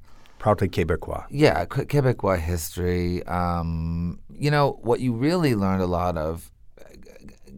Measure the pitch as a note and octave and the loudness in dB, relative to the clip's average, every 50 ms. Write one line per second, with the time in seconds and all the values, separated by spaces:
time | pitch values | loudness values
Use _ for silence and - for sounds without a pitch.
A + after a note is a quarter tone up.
0 | - - - - - - - - - G#2+ G#2 - G#2+ F2+ - - F2 D#2 F2 - | -12 -18 -20 -20 -20 -20 -16 -2 2 2 4 4 2 0 0 0 0 2 0 -2
1 | - - - - - - - C#3+ D3+ B2+ D2 D#2 F2 - - C#3 - - - C#3+ | -2 -6 -8 -8 -8 -8 0 4 6 6 6 4 0 -2 -2 -4 -2 0 2 2
2 | C3 C3 A#2 - - G2 F#2+ F2+ D#2+ E2 F2+ E2+ - - - F2 F2 F2 F2+ F2+ | 4 4 2 2 2 0 2 2 0 -2 -2 -2 -4 -6 -6 -2 0 0 0 0
3 | F2 F2 F2 F2 - - E2 F2 F2+ F2 F2 E2+ E2 E2 E2 D#2+ E2 E2 E2 E2+ | 0 0 -2 -2 -4 -4 -2 -2 0 0 0 -2 -2 -2 -2 -2 -2 -2 -2 -2
4 | F2 F2 - - - - - - C3+ D3 D3 D3 C#3+ C3 - - - A2 A#2+ - | -2 -4 -6 -8 -12 -16 -10 -4 -2 0 2 2 2 2 0 -2 0 0 0 2
5 | B2+ B2+ A#2 A2 C3 D3+ F3 F#3 E3 C#3+ A#2+ G#2 G2 F#2+ F#2+ F#2+ F#2 F2+ F2 E2+ | 2 -2 0 0 2 2 2 4 2 2 2 2 2 2 2 2 2 0 0 0
6 | F2 F2+ E2+ E2 D#2 D#2+ E2 E2 - - - _ - - - - - - - - | 0 0 -2 -2 -2 -4 -4 -6 -10 -16 -20 _ -20 -20 -20 -20 -20 -20 -20 -20
7 | - - - - - - - - - - - | -20 -20 -20 -20 -20 -20 -20 -20 -20 -20 -14